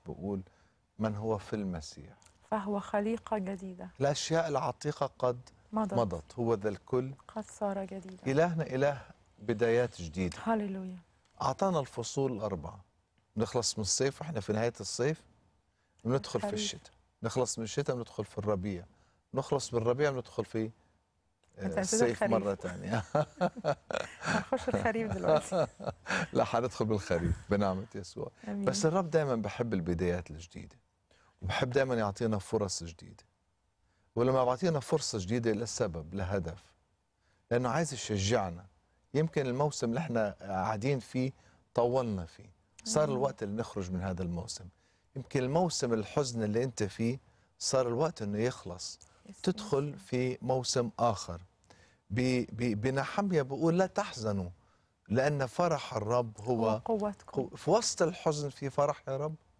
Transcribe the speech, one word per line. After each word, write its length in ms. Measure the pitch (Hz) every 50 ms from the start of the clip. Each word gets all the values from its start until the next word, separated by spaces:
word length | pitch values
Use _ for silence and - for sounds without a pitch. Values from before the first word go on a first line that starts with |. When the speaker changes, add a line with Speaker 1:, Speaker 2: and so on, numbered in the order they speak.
| -
Speaker 1:
بيقول: 360 | 82 - - 85 101 101 95 95 - _ _ _ _ _ _ _ _ _ -
"من 160 | 110 113 107
هو 220 | 101 107 110 110
في 180 | 101 - - -
المسيح 580 | 107 101 95 90 85 80 - - - 73 82 - - - - _ _ _ -
Speaker 2:
فهو 280 | 220 214 196 208 202 196
خليقة 580 | 180 - - 208 202 220 226 226 - - 220
جديدة. 520 | 214 185 190 196 175 190 190 180 180 180 185 - -
Speaker 1:
الأشياء 480 | 135 139 147 - - - 160 165 165
العتيقة 640 | 160 147 131 - 139 123 - - 147 147 - 143 131 - -
قد 200 | - 127 123 123 - - - _ _ - 214
Speaker 2:
مضت. 200 | 220 220 190 202
Speaker 1:
مضت، 420 | 123 117 98 87 80 - - - -
هو 140 | 117 113 117
ذا 160 | 101 101 107
الكل 420 | 101 - - - - 127 127 131 135 - -
Speaker 2:
قد 160 | - - 220 214
صار 400 | - - - 214 202 196 196 196
جديداً." 460 | 185 190 190 175 190 185 - - 131
Speaker 1:
إلهنا 320 | 135 147 160 175 170 160 151
إله 380 | - 127 131 139 143 143 127 - - - _ _ _ _ -
بدايات 600 | 101 110 117 107 120 117 113 120 123 117 - -
جديدة. 360 | 87 80 78 92 185 175 - - -
Speaker 2:
هللويا. 540 | 226 226 214 208 196 190 190 185 185 185 180 - _ _ _ _ _ _ -
Speaker 1:
أعطانا 380 | - 135 131 - 196 196 180 156
الفصول 520 | 135 - - - 113 - - 139 135 131
الأربعة. 540 | 127 98 107 104 98 82 73 82 - - - _ _ _ _ _ _ _ _ _ -
نخلص 400 | 107 110 - - 123 110 - -
من 40 | 110
الصيف، 400 | 107 95 - - 131 139 139 -
إحنا 180 | 160 156 160 113
في 140 | 98 - 104
نهاية 200 | 107 113 120 - -
الصيف، 440 | 104 - - - 120 147 160 - - - _ _ _ _ _ _ _ _ _ _ _ _ _ _ -
بندخل 360 | 113 127 139 208 - - 110
في 60 | -
Speaker 2:
الخريف. 80 | 202 101
Speaker 1:
الشتاء. 400 | 214 208 202 - - - - - _ _ _ _ - -
نخلص 340 | 113 - 131 123 113 - -
من 40 | 113
الشتاء، 320 | 104 - 143 147 - 131
بندخل 300 | 123 113 - - - 104
في 120 | - -
الربيع. 480 | - 101 104 104 92 90 104 98 87 87 - - _ _ _ _ _ _ - -
نخلص 400 | 131 135 - 147 135 - - 123
من 80 | 117
الربيع، 300 | 110 120 120 135 151 147
بندخل 340 | 135 127 - - - - 107
في، 260 | - - 113 110 110 - _ _ _ _ _ _ _ _ _ _ _ _ _ _ _ - -
آه، 60 | -
Speaker 2:
أنت 140 | - 165 208
نسيت 220 | 190 185 220 220
Speaker 1:
الصيف 220 | 240 120 113 - -
Speaker 2:
الخريف. 200 | - 113 110 101
Speaker 1:
مرة 100 | 101 98
تانية. 500 | - - 90 87 95 95 95 110 113 98 - -
<laughs> 1080 | 151 147 - - - 180 180 - 240 - 151 143 - _ - - - - - - -
Speaker 2:
هنخش 480 | - 160 196 214 202 - 269 254 - -
الخريف 420 | 220 202 202 233 208 226 226 214
دلوقتي. 560 | 196 190 175 170 156 151 - - 190 175 147 - - - - - - -
Speaker 1:
<laughs> 340 | - - - - 170 - -
لا، 100 | 123 117
حندخل 420 | - - 117 123 123 - - 120
بالخريف 500 | 107 110 101 - - 92 82 87 82 82 - - -
بنعمة 360 | 101 101 104 95 92 95 104 - -
يسوع. 360 | 104 92 - - 117 110 - - - -
Speaker 2:
آمين. 180 | 214 208 202 196
Speaker 1:
بس 200 | - - 202 180
الرب 240 | 160 165 190 185 160
دايمًا 260 | 156 160 151 139 123
بحب 380 | 113 104 101 - - 120 117 107
البدايات 580 | 95 82 87 87 82 92 87 87 90 85 -
الجديدة، 440 | 76 80 82 - - - 90 - - - _ _ _ _ _ _ _ _ _ _ _ -
وبحب 280 | - 92 - - 135 127
دايمًا 260 | 123 139 135 131 123
يعطينا 420 | 113 107 101 95 - 120 113 110 101
فرص 440 | - - - 110 104 92 - - 82
جديدة. 400 | 87 82 - - - 95 - - _ _ _ _ _ _ _ _ _ _ _ _ _ _ _ _ _ -
ولما 280 | 113 120 131 131 131 127
بعطينا 360 | 123 127 - 185 175 160 143
فرصة 380 | 120 - - 151 - - - 107
جديدة 320 | 90 90 117 123 117 113
لسبب، 640 | 107 101 117 110 - - 120 98 82 85 76 78 92
لهدف، 500 | 98 95 87 101 98 82 82 80 - - - _ _ _ _ _ _ _ _ _ _ _ _ _ _ _ -
لأنه 180 | 117 120 127 123
عايز 240 | 117 156 170 156 139
يشجعنا. 720 | 113 - - 107 101 95 101 120 113 98 92 85 87 90 - _ _ _ _ _ _ _ _ -
يمكن 340 | 139 160 160 - 156 135
الموسم 420 | 127 123 131 147 151 - - 131 117
اللي 100 | 117 139
احنا 360 | 170 156 117 113 107 101 95 -
قاعدين 580 | - 98 95 95 92 107 110 104 107 135 143 127
فيه 320 | - - - 131 127 131 - - - - _ _ _ _ -
طولنا 520 | - 117 123 123 131 127 117 104 92 85
فيه، 240 | 80 - - - - - _ _ _ _ - -
صار 200 | 220 220 156 151
Speaker 2:
آمين. 120 | 147 135
Speaker 1:
الوقت 280 | 123 135 135 - - 110
اللي 120 | 101 101 113
نخرج 300 | 117 - - 104 95 90
من 100 | 92 90
هذا 220 | 92 98 92 87 92
الموسم. 420 | 85 87 85 110 117 - - 98 92 - _ _ _ _ _ _ _ -
يمكن 280 | 139 123 - - 139 127
الموسم 500 | 127 143 165 185 170 - - 139 123 117
الحزن 500 | 110 101 - - 151 143 123 117 113 110
اللي 200 | 104 104 117 127
انت 200 | 135 117 - 107
فيه 360 | 95 - - 113 117 131 135 - _ _ _ _ _ _ -
صار 280 | - - - 131 127
الوقت 340 | 120 117 120 156 156 - -
انه 180 | 110 101 104 104
يخلص، 600 | 113 127 123 - - 95 - - - - - - - - _ _ -
Speaker 2:
يس- 160 | - 202 -
Speaker 1:
تدخل 520 | - 190 180 214 - - 147 135 143 147 143
Speaker 2:
يس. 60 | - -
Speaker 1:
في 340 | - - 127 127 127 127 -
موسم 480 | 110 127 131 131 123 - - 131 120 113 - -
آخر. 420 | 120 120 104 - - - 85 87 90 - _ _ _ - - - - _ _ _ _ -
ب-، 360 | 95 120 123 127 127 123 117 -
ب-، 300 | - 110 120 123 107 104
بنحمية 600 | 107 135 131 139 135 - - 202 202 196 185 156
بيقول: 360 | 135 127 139 123 160 165 165 180
"لا 60 | 190
تحزنوا، 640 | 185 - - 202 - - - 110 107 101 98 92 87 - _ _ _ _ _ _ _ _ _ _ -
لأن 360 | 101 123 131 147 147 139 135
فرح 480 | 123 - - 175 170 156 139 - - 127
الرب 480 | 113 104 107 120 123 123 113 107 -
هو 280 | 101 120 123 113 110 110
Speaker 2:
هو 120 | 107 110 -
قوتكم." 560 | - 226 208 208 208 196 - - - - - 131 -
Speaker 1:
قو-، 60 | -
في 160 | - - 147
وسط 300 | 180 226 226 - - -
الحزن 480 | 185 160 185 - - 170 151 147 147 139
في 200 | - - 143 135
فرح 340 | - - 143 143 143 - -
يا 100 | 139 135
رب؟ 180 | 135 147 156 160 - _ _ _ _